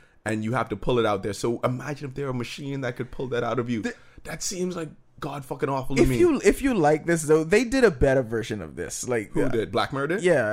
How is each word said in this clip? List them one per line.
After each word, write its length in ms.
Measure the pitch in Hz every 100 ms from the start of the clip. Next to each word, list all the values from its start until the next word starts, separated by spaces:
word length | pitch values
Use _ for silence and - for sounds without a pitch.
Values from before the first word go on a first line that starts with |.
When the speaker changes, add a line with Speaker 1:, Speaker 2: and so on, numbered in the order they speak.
| _ _
Speaker 1:
and 180 | 107 110
you 80 | 110
have 160 | 127 117
to 60 | 98
pull 220 | 131 123
it 60 | 110
out 160 | 101
there. 120 | 101
So 260 | 101 120 120
imagine 460 | 123 127 135 143 147
if 40 |
there 120 | 135 139
were 40 |
a 20 |
machine 460 | 123 117 - 143 139
that 140 | 123 117
could 140 | 123
pull 180 | - 127
that 140 | 120
out 140 | 117 123
of 100 | 117
you. 140 | 113
Speaker 2:
The 120 | - - - -
Speaker 1:
That 180 | - 160
seems 320 | - 185 185 175
like 120 | 160 - _ -
god 260 | 143 143
fucking 240 | 135 135 143
awful 260 | 135 131 135
to 60 |
Speaker 2:
If 60 | -
Speaker 1:
me. 80 | 123
Speaker 2:
you, 220 | 349 277
if 200 | 190 -
you 100 | 269
like 320 | 226 151 156
this 200 | 160 165
though, 200 | 151 156
they 200 | 160 208
did 200 | 240 269
a 60 | 233
better 320 | 131 139 131
version 400 | 110 117 107 107
of 120 | 78
this. 320 | 67 78 - 110
Like, 240 | 120 101
Speaker 1:
Who 100 | 110
Speaker 2:
uh, 60 | 92
Speaker 1:
did? 200 | 113 95
Black 220 | 113 101
Murder? 240 | 139 143 190
Speaker 2:
Yeah, 280 | 175 147 107